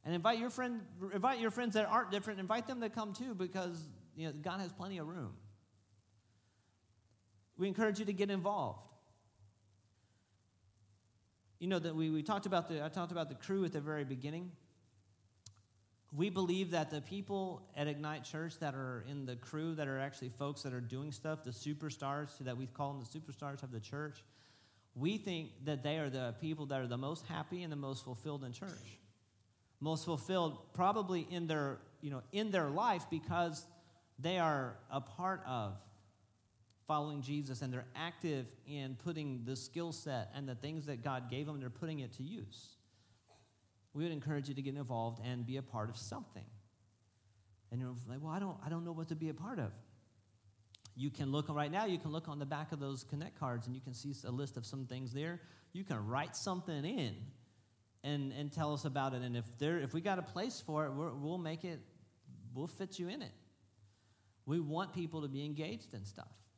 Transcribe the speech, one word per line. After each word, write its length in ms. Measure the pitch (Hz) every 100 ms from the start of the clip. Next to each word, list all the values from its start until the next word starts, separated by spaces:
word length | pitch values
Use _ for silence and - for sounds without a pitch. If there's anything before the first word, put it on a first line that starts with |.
And 120 | - 175
invite 240 | 190 233
your 100 | 240
friend, 320 | 240 247 233 190 175 190
invite 260 | 196 233 254
your 120 | 226
friends 240 | 214 247 214
that 100 | 214
aren't 260 | 220 214
different, 280 | 202 202 196
invite 280 | 185 226 233
them 140 | 254
to 80 | 226
come 240 | 233 214
too, 220 | 190 254 202
because, 520 | 180 185 180 170 156 - - -
you 120 | 160
know, 60 | 151
God 180 | 165 190
has 120 | 185
plenty 260 | 196 185 190
of 100 | 151
room. 260 | 175 110 - - - _ _ _ - _ _ _ _ _ _ _ _ _ _ _ _ _ - _ -
We 100 | 196
encourage 320 | 196 220 202
you 60 | 202
to 80 |
get 180 | 190 202
involved. 480 | 196 180 202 123 101 - - - - - _ - _ _ - _ _ _ _ _ _ _ _ - _ - - _ _ _ _ _ -
You 80 | 175
know, 100 | 185
that 180 | 165 156
we, 140 | 160
we 140 | 156
talked 240 | 151 202 202
about 200 | 185 170
the, 160 | 156
I 60 | 156
talked 220 | 185 170
about 180 | 170 151
the 60 | 131
crew 280 | - 196 180
at 60 |
the 80 | 156
very 240 | 147 151
beginning. 480 | 135 131 143 165 180 170 - - - - - _ _ _ - - _ _ _ _ -
We 200 | 143 196
believe 400 | 185 180 190 190
that 180 | 170 156
the 120 | 151
people 600 | - 196 196 196 190 156 - -
at 100 | 147
Ignite 360 | 143 151 151
Church 340 | - 156 165 -
that 140 | 151
are 320 | 135 131 123 123
in 200 | 143 131
the 80 | 123
crew, 400 | - 156 165 160
that 120 | 143
are 120 | 135
actually 300 | 139 139 123
folks 340 | 117 143 139
that 100 | 139
are 80 | 123
doing 300 | 117 127 147
stuff, 320 | 135 156 156
the 80 | 127
superstars 800 | 110 147 147 156 127 139 143 147 -
that 180 | 127 123
we 80 | 127
call 280 | - 139
them 80 | 139
the 180 | 117 156
superstars 420 | 156 123 143 139
of 100 | 135
the 80 | 117
church, 440 | 104 139 151 143 - - - - - - _ 117
we 220 | 147 208
think 340 | 202 170 156 - 135
that 180 | 143
they 160 | 143 160
are 100 | 143
the 240 | 131 123 110
people 240 | 160 151 143
that 160 | 135
are 60 | 127
the 100 | 123
most 300 | 135 160 -
happy 340 | 156 156 180
and 100 | 170
the 60 | 147
most 260 | 139 131
fulfilled 400 | - 117 151 143
in 80 | 131
church. 460 | 123 196 135 113 - - - _ _ _ _ _ _
Most 240 | 151 160
fulfilled 540 | 170 156 110 185 165 135 -
probably 540 | - 185 214 190 180 -
in 180 | 175 170
their, 320 | 156 139 127 - -
you 80 | 147
know, 140 | 135 117
in 200 | 202 220
their 180 | 190 147
life 360 | 151 233 185 -
because 560 | 160 - 175 170 151 - - - - - -
they 180 | 151 180
are 400 | 165 143 127 104 -
a 80 | 135
part 440 | 120 - 180 190 190
of 260 | 123 104 98 - - - _ - _ _ _ - - -
following 340 | 151 147 147
Jesus 400 | 131 147 135 123
and 100 | 135
they're 160 | 123 123 -
active 520 | 165 170 170 143 123 - 131
in 300 | 143 135 127
putting 440 | 170 160 147 127 120
the 100 | 131
skill 380 | - 165 170
set 360 | - 151 127 98 139
and 100 | 135
the 100 | 120
things 300 | 139 160 147
that 180 | 127 135
God 240 | 131 123
gave 160 | 123 147
them, 160 | 147
they're 80 | 127
putting 300 | 120 165 151
it 120 | 123 -
to 60 |
use. 520 | 135 214 101 - - - _ - - - _ - - _ _ _ _
We 100 | 147
would 80 | 165
encourage 380 | 156 135 147 139
you 60 | 139
to 60 |
get 140 | 135 139
involved 460 | 127 120 113 117 117
and 200 | 123 117
be 120 | 131
a 40 |
part 280 | 131 113 107
of 80 | 117
something. 480 | - - - - - - - _ _ _ _ _ - - _ - -
And 80 | 120
you're 140 | 127 123 123
like, 140 | 127
"Well, 100 | 156
I 80 | 170
don't, 180 | 196 165 139
I 40 |
don't 140 | 165
know 80 | 170
what 160 | 160 160
to 80 | 160
be 140 | 160
a 40 |
part 240 | - 185 240
of." 140 | 107 98 - - - - _ _ - - - - - 127
You 140 | 139
can 220 | - 139
look 160 | 143 151
right 220 | 147 147
now, 140 | 180 220
you 120 | 170
can 140 | 156
look 160 | 156 160
on 120 | 147
the 60 | 139
back 260 | 147 151
of 80 | 151
those 240 | 139 135
Connect 360 | - 143 160 -
cards 280 | 135 120 117
and 80 | 127
you 60 |
can 120 | 131
see 200 | 117 143 139 -
a 60 |
list 260 | 123 139 -
of 80 | 117
some 200 | 135 127
things 280 | 127 131
there. 280 | 131 160 175 - - -
You 100 | 180
can 220 | 190 117 104
write 300 | 127 143 -
something 500 | - 180 175 151 151
in 300 | 247 127 92 110 - - - - _ _ _
and, 300 | 139 147 135
and 180 | 123 147
tell 220 | 147 151
us 100 | 147
about 300 | 151 135 135
it. 80 | 127
And 160 | 123 120
if 80 | 110 120
there, 200 | 147 170
if 140 | 139
we 80 | 160
got 180 | 190 185
a 40 |
place 380 | 165 175 233 - -
for 200 | 151 151
it, 60 |
we're, 220 | 135 160
we'll 240 | 127 143 180
make 260 | 160 160
it, 160 | 180 160 - - - - - - 113
we'll 140 | 123 165
fit 320 | - 190 -
you 80 | 175
in 140 | 262
it. 100 | 214 - - - - _ - _ - - - _ -
We 140 | 160
want 340 | 151 160 190
people 280 | 180 165 160
to 80 | 147
be 160 | 135 147
engaged 480 | 147 156 226 -
in 100 | 107
stuff. 240 | 98 98 - - -